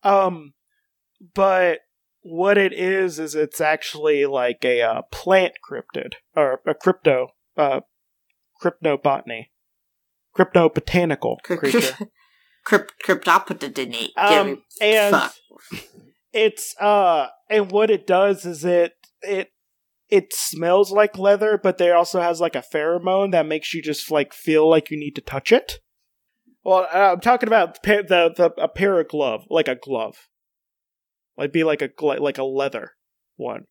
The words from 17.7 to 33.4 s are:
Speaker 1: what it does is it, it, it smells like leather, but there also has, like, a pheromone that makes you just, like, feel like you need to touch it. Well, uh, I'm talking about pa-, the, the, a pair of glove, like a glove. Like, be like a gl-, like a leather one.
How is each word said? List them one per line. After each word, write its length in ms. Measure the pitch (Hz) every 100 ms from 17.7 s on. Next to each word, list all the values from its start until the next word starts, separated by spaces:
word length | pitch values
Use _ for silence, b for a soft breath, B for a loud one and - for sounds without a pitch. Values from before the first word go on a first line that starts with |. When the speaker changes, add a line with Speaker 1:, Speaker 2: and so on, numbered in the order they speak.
Speaker 1:
what 180 | 202 214
it 160 | 202 -
does 400 | 185 202 196 175
is 180 | 160 160
it, 280 | 175 175 _ _ _
it, 280 | 185 190 - _ _ _ _ _ _
it 220 | 202 190
smells 580 | - - 156 165 185 196
like 260 | 202 214 190
leather, 420 | 196 202 214 202
but 160 | 190 180
there 180 | 175 175
also 260 | 170 190
has, 180 | 175 165
like, 160 | 170 139
a 80 | -
pheromone 580 | 156 151 175 180 190 202
that 140 | 175 156
makes 260 | 156 -
you 80 | 165
just, 300 | 151 147 -
like, 220 | 156 143
feel 360 | - - 156 156
like 220 | 160 151
you 80 | 156
need 160 | 147 -
to 60 |
touch 300 | - 135 -
it. 280 | 240 - - _ _ _ _ _ _ _ _
Well, 240 | - 185 180
uh, 200 | 175 196
I'm 60 | 180
talking 260 | 226 247 233
about 340 | 220 170 -
pa-, 200 | - 208 185
the, 240 | 180 170 165
the, 160 | 165 -
a 60 | 160
pair 320 | - 196 185
of 80 | 156
glove, 380 | 151 135 110 _
like 180 | 165 151
a 80 | 127
glove. 400 | - 127 110 - _ _ _ _ _ _ _ _ _ _ _ -
Like, 140 | 143
be 120 | 160
like 180 | 160 147
a 80 | 135
gl-, 300 | - 151 135
like 180 | 143 135
a 60 |
leather 480 | 135 135 139 120 - _ _ _ _
one. 300 | _